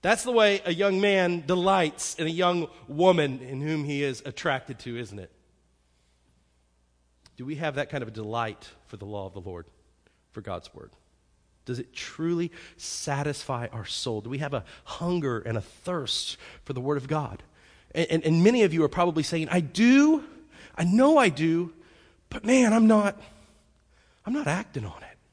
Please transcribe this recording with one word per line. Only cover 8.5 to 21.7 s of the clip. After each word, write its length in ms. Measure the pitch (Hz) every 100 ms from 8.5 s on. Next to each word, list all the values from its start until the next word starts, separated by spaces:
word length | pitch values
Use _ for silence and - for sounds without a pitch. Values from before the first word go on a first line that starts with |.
| 104 - - _
for 80 | 101
the 100 | 101
law 220 | 104 95
of 60 |
the 80 | 95
Lord, 240 | 92 87 82 _ _ _ _ _ _
for 80 | -
God's 340 | 104 87 -
word? 180 | - - _ _ _ _ _ _ _ -
Does 140 | 123
it 140 | -
truly 560 | - - - 160 170 175 - - _
satisfy 920 | - - - 143 147 143 - 127 120
our 120 | 113 101
soul? 360 | - - 110
Do 80 | 107
we 80 | 139
have 160 | 147
a 100 | 135 - - -
hunger 540 | - 170 180 143 117
and 180 | 113 113
a 40 |
thirst 760 | - - - 175 117 - - - - -
for 80 | -
the 100 | 127
word 160 | 131 147
of 120 | 131
God? 340 | 156 139 - - _ _ _ _
And, 140 | - 165
and, 160 | 165 160
and 180 | 165
many 200 | 190 247
of 100 | 196
you 100 | 165 151
are 40 |
probably 320 | - 175 160
saying, 280 | 147 170 160
"I 80 | 180
do, 640 | 147 - 233 269 302 311 - - - - - -
I 100 | 170
know 320 | 214 269 311
I 100 | 226
do, 440 | 139 165 165 175